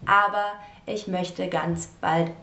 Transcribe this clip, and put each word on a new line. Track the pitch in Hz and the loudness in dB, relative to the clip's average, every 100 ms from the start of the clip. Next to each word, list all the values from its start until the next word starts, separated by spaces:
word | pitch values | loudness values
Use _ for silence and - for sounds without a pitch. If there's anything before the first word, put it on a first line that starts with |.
| - | 4
aber | 202 208 208 208 - - - - | 6 6 2 -2 -4 -14 -14 -8
ich | 214 - | -8 -4
möchte | 185 165 - 180 | -4 -4 -4 -4
ganz | 160 165 170 - - | -2 -2 -4 -6 -4
bald | - 170 165 - | 0 2 0 0